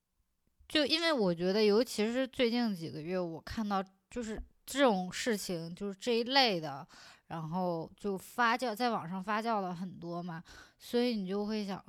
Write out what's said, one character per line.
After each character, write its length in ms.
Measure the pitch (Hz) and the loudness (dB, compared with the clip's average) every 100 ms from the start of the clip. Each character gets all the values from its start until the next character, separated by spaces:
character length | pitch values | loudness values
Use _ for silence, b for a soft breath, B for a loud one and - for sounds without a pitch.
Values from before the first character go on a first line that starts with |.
| _ _ _ _ _ _ - | _ _ _ _ _ _ 0
就 180 | 311 262 | 2 4
因 160 | 320 | 2
为 120 | 330 | 2
我 200 | 285 196 | 2 2
觉 200 | 170 180 | 2 2
得， 100 | 202 | 4
尤 180 | 214 202 | 4 4
其 240 | 247 - 214 | 2 0 0
是 220 | 247 262 | 0 -2
最 240 | - 240 | 0 2
近 240 | 240 233 185 | 2 0 -2
几 160 | 156 | -6
个 100 | 139 | -8
月， 160 | 156 185 | -4 -4
我 220 | 175 160 | -4 -6
看 280 | - - 214 | -8 -6 -2
到 160 | 190 190 _ _ | -2 -2 _ _
就 120 | 247 | -8
是 200 | 220 214 - _ - | -8 -8 -12 _ -6
这 160 | 262 | 4
种 300 | 269 190 180 | 4 4 0
事 260 | - - 208 | -4 0 0
情， 360 | - 170 165 | -2 -6 -6
就 140 | 175 202 | -8 -8
是 100 | 190 | -6
这 120 | - | 0
一 120 | 226 | 0
类 360 | 233 269 247 175 | 4 4 6 4
的， 260 | 156 135 160 B B B - | -2 -8 -12 B B B -10
然 220 | 165 156 | -8 -4
后 400 | 180 180 165 156 190 | 0 0 -2 -4 -8
就 220 | 202 190 | -6 -6
发 400 | - - 233 240 | -4 0 2 2
酵， 180 | 254 208 | 0 0
在 140 | 247 | 0
网 180 | 208 165 | 0 -2
上 140 | 190 | -6
发 180 | 190 214 | -2 -2
酵 200 | 226 214 | 0 0
了 120 | 180 | -2
很 260 | 175 190 - | -4 -8 -8
多 220 | 170 170 | -8 -6
嘛， 220 | 175 165 - B B B | -6 -10 -12 B B B
所 220 | - 240 | -2 0
以 160 | 247 226 | 2 0
你 120 | 185 | -2
就 180 | 202 208 | -2 -2
会 200 | 220 196 | -2 -4
想 180 | 185 | -6